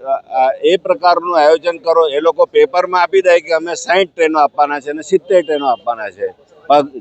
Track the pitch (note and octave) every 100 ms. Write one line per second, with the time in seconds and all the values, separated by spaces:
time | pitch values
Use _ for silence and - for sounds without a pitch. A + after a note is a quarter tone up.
0 | C3 C3+ - C3 C3 - D3 F#3 F#3+ E3+
1 | F3 F3 E3+ E3+ D3 E3 F3 E3 E3 E3
2 | D#3 C#3+ D#3+ D#3 E3+ D3+ D3+ F3+ F3+ F3+
3 | E3+ F#3+ F3+ E3+ D#3 D#3+ E3+ D#3+ - F3+
4 | F#3 - D#3+ D#3 C#3+ D3 D3 D3 C#3 D3+
5 | D3+ F#3 F#3 F#3 D#3 D3 C#3 A#2 A#2+ A2+
6 | G#2 F#2 F#2+ - _ _ - D3 C#3+ C3